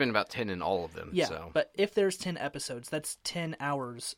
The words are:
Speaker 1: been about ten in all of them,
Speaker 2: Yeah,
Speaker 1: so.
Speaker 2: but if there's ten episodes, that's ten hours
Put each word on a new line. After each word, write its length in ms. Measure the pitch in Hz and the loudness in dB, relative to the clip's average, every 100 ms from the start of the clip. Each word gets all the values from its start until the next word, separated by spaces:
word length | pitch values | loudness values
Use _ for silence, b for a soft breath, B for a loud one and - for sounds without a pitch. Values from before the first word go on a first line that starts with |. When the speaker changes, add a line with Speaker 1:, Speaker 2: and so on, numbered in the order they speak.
| 127 | 6
Speaker 1:
been 40 | |
about 200 | 107 - | 4 2
ten 180 | 107 107 | -2 -2
in 140 | 90 | 0
all 220 | 82 95 82 | 2 0 0
of 80 | |
them, 160 | - - | -8 -2
Speaker 2:
Yeah, 140 | 180 143 | 0 0
Speaker 1:
so. 240 | 80 82 | -2 0
Speaker 2:
but 180 | 160 - | 0 0
if 180 | - 202 | 0 2
there's 240 | 214 190 - | 4 2 2
ten 220 | 180 165 | -4 -2
episodes, 500 | 143 - - 120 - | -4 -4 -6 -8 -4
that's 300 | 156 - - | -4 -4 -8
ten 320 | - 175 165 - | -6 -4 -4 -2
hours 560 | 143 139 123 120 - | -2 -2 -2 -6 -10